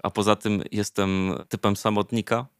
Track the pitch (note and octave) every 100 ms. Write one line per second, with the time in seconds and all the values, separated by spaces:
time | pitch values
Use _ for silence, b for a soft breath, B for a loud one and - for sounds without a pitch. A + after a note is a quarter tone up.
0 | - G#2+ G#2 G#2 A2 G2+ - G#2 G2+ -
1 | F#2+ F#2+ F#2+ C#2+ - G#2+ G#2 G2+ A2 G#2
2 | G2 A#2 - A#2 C3 _